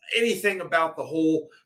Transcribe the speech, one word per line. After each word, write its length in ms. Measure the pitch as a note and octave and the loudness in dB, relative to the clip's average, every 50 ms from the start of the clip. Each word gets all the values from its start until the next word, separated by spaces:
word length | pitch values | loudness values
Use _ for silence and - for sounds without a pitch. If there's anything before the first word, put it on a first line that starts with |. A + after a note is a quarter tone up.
| _ - - A#3 | _ -2 0 0
anything 440 | A#3 A#3 G3+ F#3+ - G3+ F#3+ F#3 | 2 2 0 0 0 -2 -2 -2
about 340 | F3 - E3+ E3 D#3+ D#3+ - | -6 0 2 2 2 2 -2
the 80 | - B2+ | -6 -10
whole 460 | B2 D3+ D#3+ D#3+ D#3+ D#3+ D#3 D3+ - - - _ | -4 -2 0 2 2 2 2 -2 -6 -18 -20 _